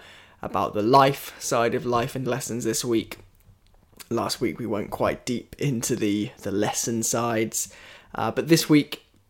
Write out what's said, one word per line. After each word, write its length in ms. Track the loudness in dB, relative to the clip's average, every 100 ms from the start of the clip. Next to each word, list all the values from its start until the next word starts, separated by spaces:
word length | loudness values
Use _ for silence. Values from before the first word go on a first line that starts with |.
| -14 -20 -20 -12
about 320 | -4 -2 -2
the 80 | 0
life 580 | 6 6 6 2 -8 -10
side 360 | -2 2 2
of 100 | 0
Life 320 | 0 0 -2 -4
and 100 | -4
Lessons 380 | -4 -4 -4
this 180 | -2 -2
week. 360 | 0 0 -2 -10 -18 _ -20 -20 _ -20 _ -18 -6
Last 320 | -4 -2 -2
week 180 | -2 -2
we 60 |
went 260 | -4 -4 -4
quite 360 | -2 0 0 -4
deep 280 | -6 -6 -4
into 360 | -2 -2 -2
the, 360 | 0 2 0 -2 -6
the 100 | -4
lesson 520 | 0 0 0 -2 -2
sides, 720 | 0 0 0 0 0 -2 -6 -10 -20 -20 -14
uh, 160 | -4 -2
but 180 | 0 4
this 220 | 4 6
week, 320 | 4 4 -4 _ _